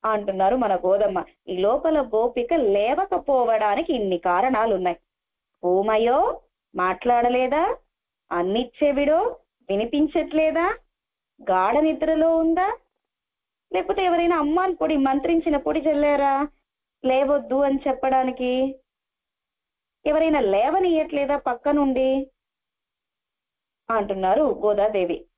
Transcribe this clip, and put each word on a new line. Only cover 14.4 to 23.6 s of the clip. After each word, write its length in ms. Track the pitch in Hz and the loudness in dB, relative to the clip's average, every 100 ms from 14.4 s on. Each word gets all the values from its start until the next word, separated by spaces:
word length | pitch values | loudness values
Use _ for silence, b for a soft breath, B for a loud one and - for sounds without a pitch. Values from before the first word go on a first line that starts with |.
| 294 330 381 349 | 0 0 0 -2
పొడి, 200 | 311 302 | -2 0
మంత్రించిన 600 | 269 269 269 330 330 294 | 0 0 0 0 0 -2
పొడి 240 | 302 311 | 0 -2
చల్లారా 680 | 285 294 294 285 277 277 294 _ _ _ _ _ | 0 2 2 2 2 0 -4 _ _ _ _ _
లేవొద్దు 500 | 254 262 277 285 - | 0 0 2 0 0
అని 240 | 262 277 269 277 | 0 0 0 -2
చెప్పడానికి? 880 | 262 262 262 262 247 254 254 269 262 _ _ _ _ _ _ _ _ _ _ _ _ 302 | -2 0 0 0 -4 -4 -2 -2 -4 _ _ _ _ _ _ _ _ _ _ _ _ -2
ఎవరైనా 340 | 302 320 302 | 2 2 2
లేవనియట్లేదా 960 | 220 190 247 359 370 320 311 285 277 285 | 2 2 2 0 2 0 0 -4 -2 -2
పక్క 320 | 254 240 294 | -4 -4 -2
నుండి? 640 | 294 277 262 262 269 269 _ _ _ _ _ _ _ _ _ _ _ _ _ | 0 0 0 0 0 -4 _ _ _ _ _ _ _ _ _ _ _ _ _